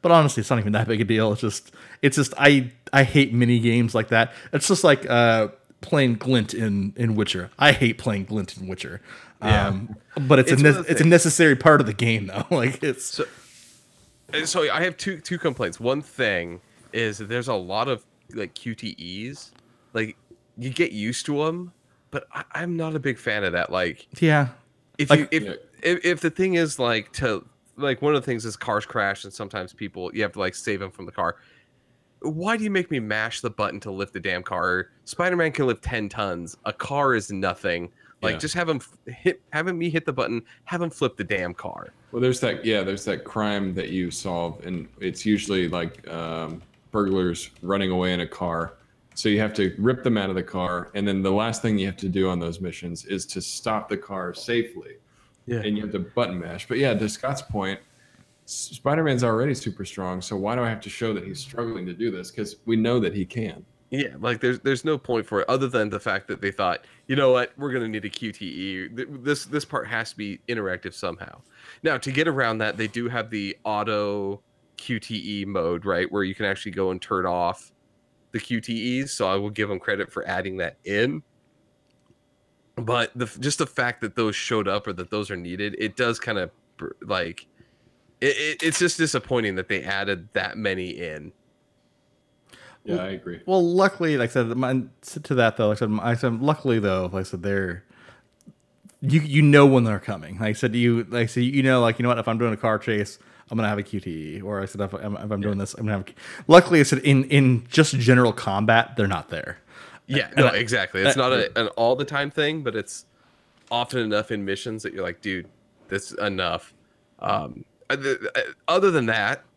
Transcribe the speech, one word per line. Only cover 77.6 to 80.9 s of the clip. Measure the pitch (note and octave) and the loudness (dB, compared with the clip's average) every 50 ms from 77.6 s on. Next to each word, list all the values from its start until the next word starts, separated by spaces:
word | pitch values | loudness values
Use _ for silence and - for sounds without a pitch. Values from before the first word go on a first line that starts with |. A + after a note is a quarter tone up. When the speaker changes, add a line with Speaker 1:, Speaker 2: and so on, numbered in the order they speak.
| - - _ _ _ _ _ _ _ _ _ _ _ _ | -12 -20 _ _ _ _ _ _ _ _ _ _ _ _
Speaker 2:
the | - A#2 | -10 -10
Q | - - A#2+ A2+ - | -6 -4 -6 -6 -4
T | - A#2 A2+ G#2+ B2 B2 C3 C#3 | -6 -8 -4 -4 -4 -4 -4 -4
Es, | C#3 - | -6 -4
so | - - F#2 | -2 -2 0
I | F#2+ | 0
will | G2 G2+ G#2 | 0 -2 -4
give | G#2+ G#2+ G#2+ G2+ | -4 -4 -4 -4
'em | G2+ F#2 | -4 -6
credit | - - G#2 G2 G2 - | -4 -4 -2 -2 -4 -6
for | - G2 - | -6 -10 -6
adding | F2 F#2 F2+ F2+ G2 F#2 | -6 -6 -4 -4 -6 -6
that | F#2 F2 D#2+ - _ _ | -6 -6 -6 -8 _ _
in. | F#2 | -4